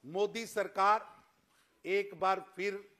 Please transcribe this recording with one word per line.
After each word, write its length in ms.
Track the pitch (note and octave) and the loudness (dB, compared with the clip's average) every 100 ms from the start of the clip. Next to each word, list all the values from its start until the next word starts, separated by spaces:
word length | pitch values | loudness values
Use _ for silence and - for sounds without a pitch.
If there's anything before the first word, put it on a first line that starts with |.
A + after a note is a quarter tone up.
मोदी 420 | B2+ F3 G#3 G#3+ A3+ | -6 -2 0 -2 -6
सरकार, 600 | A3 F#3+ - G3 A3 G#3+ - _ _ _ _ _ _ E3 | -4 -4 2 4 4 2 -20 _ _ _ _ _ _ -2
एक 280 | G3 G3 F3 | 0 -2 -2
बार 260 | F#3 F#3+ F#3 - | 0 0 -2 -6
फिर 200 | G3 G3 - _ | -6 -6 -12 _